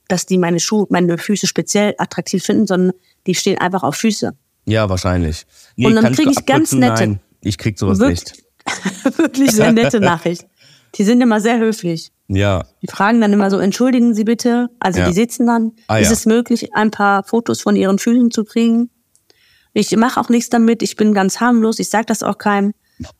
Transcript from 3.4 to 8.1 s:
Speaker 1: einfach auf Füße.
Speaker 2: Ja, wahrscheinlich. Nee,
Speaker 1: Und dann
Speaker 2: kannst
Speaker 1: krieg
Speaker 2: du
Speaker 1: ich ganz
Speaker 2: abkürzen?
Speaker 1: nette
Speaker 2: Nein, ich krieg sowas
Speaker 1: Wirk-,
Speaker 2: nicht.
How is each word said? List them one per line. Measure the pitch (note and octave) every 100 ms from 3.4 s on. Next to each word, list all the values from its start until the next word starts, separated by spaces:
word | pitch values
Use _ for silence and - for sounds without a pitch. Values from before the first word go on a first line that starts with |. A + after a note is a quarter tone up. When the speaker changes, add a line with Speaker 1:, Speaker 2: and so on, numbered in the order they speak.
| - F#3
Speaker 1:
einfach | F3 F#3
auf | B2+ D3+
Füße. | A3+ G#3 A2 - _ _ -
Speaker 2:
Ja, | A2 G#2
wahrscheinlich. | F#2 F#2 F2+ E2 D#2 - _ - -
Nee, | A#2+
Speaker 1:
Und | A3
dann | A3+
Speaker 2:
kannst | -
Speaker 1:
krieg | C#4+
Speaker 2:
du |
Speaker 1:
ich | C#4 -
ganz | C#4 D#4
Speaker 2:
abkürzen? | -
Speaker 1:
nette | B2+ A2+ A2
Speaker 2:
Nein, | G2+ - _
ich | F#2+ G2+
krieg | A#2 F#2+
sowas | G2 F#2+
Speaker 1:
Wirk-, |
Speaker 2:
nicht. | B3+